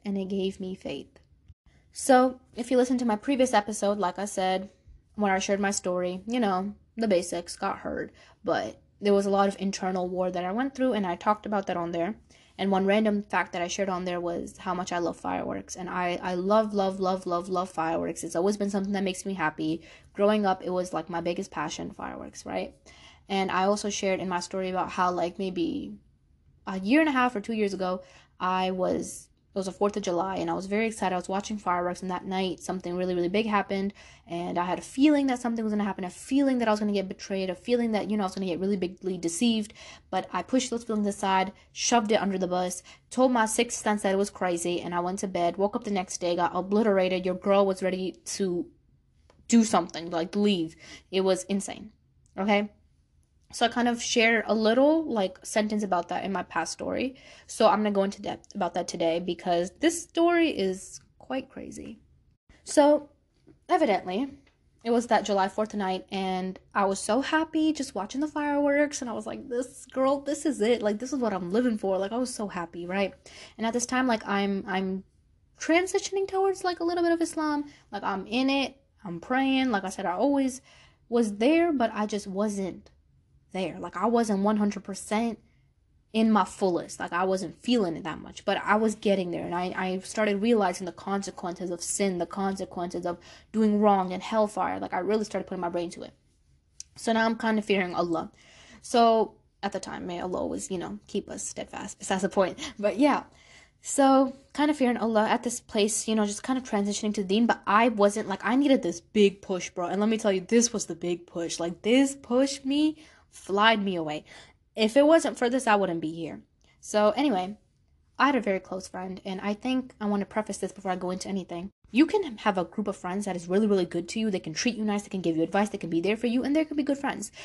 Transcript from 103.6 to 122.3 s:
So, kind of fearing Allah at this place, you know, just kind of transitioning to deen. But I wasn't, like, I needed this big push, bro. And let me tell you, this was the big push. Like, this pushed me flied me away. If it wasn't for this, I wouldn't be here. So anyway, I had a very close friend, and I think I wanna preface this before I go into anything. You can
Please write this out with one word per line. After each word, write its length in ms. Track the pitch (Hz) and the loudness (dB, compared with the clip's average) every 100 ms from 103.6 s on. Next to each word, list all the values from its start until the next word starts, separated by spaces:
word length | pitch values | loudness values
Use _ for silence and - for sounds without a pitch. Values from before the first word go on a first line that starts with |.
| - _ | -20 _
So, 540 | - - 269 269 262 - - | -4 4 6 6 4 -2 -10
kind 160 | - 294 | 0 2
of 80 | 294 | 2
fearing 200 | 247 233 | 2 2
Allah 300 | 226 220 220 | 2 2 2
at 140 | 233 | 2
this 180 | 240 - | -2 -6
place, 480 | - 220 208 - - | -4 0 2 0 0
you 60 | |
know, 140 | 220 208 | 0 0
just 160 | 202 | -2
kind 160 | - 262 | -4 -4
of 100 | 254 | -2
transitioning 460 | 208 202 202 214 208 | -2 0 -2 -2 -2
to 80 | |
deen. 240 | 185 208 233 | 0 2 4
But 160 | - - | 2 2
I 240 | 202 240 | 4 4
wasn't, 380 | 214 202 214 196 | 6 4 4 -4
like, 180 | 190 196 | -4 0
I 100 | 262 | 2
needed 280 | 285 262 | 4 4
this 180 | 175 170 | 2 -6
big 400 | - 214 202 196 | 0 6 6 4
push, 300 | - 185 - | -6 -6 -6
bro. 160 | - 175 | -6 -4
And 120 | 185 | 0
let 100 | 214 | 2
me 100 | 220 | 2
tell 120 | 214 | 2
you, 100 | 190 | 0
this 300 | 175 233 - | 4 4 4
was 140 | 202 - | 0 -6
the 100 | 165 | -6
big 300 | 175 175 - | -4 -4 -6
push. 340 | 175 165 - | -8 -6 -4
Like, 220 | 170 175 | -4 -4
this 340 | 208 254 269 277 | 4 4 4 0
pushed 480 | - 247 269 - | -2 2 2 0
me 340 | 262 285 311 302 - - _ | -2 2 2 0 -10 -20 _
flied 540 | - - 196 220 220 | -16 -4 4 4 4
me 120 | 196 180 | 2 -2
away. 300 | 156 151 - - - _ _ - | -4 -6 -10 -20 -20 _ _ 0
If 200 | 220 277 | 2 6
it 100 | 294 | 8
wasn't 320 | 330 277 196 | 6 4 0
for 120 | 240 | 0
this, 180 | 254 233 | 2 2
I 80 | 208 | 2
wouldn't 260 | 185 165 | 2 -2
be 100 | 156 | -4
here. 300 | 165 160 214 - _ _ _ | -6 -8 -10 -16 _ _ _
So 340 | - 214 208 226 | -2 2 4 4
anyway, 420 | 294 190 185 214 _ _ _ _ _ - | 2 2 -2 -8 _ _ _ _ _ 2
I 100 | 262 | 4
had 80 | 269 | 4
a 60 | |
very 180 | 202 190 | 2 0
close 280 | - 190 - | -2 -10 -10
friend, 340 | 190 190 185 | -10 -10 -10
and 160 | 196 190 | -8 -6
I 120 | 196 | -4
think 400 | 208 254 262 254 - | -4 -2 -2 -4 -6
I 60 | 208 | -2
wanna 200 | 202 196 | -2 -2
preface 320 | 214 208 196 | -4 -6 -6
this 140 | 185 | -8
before 200 | - 196 | -6 -6
I 40 | 185 | -4
go 140 | 180 | -4
into 180 | 185 208 | -6 -4
anything. 420 | 196 170 170 196 - _ | -6 -6 -10 -12 -16 _
You 140 | 226 330 | 2 4
can 320 | 415 339 | 2 -2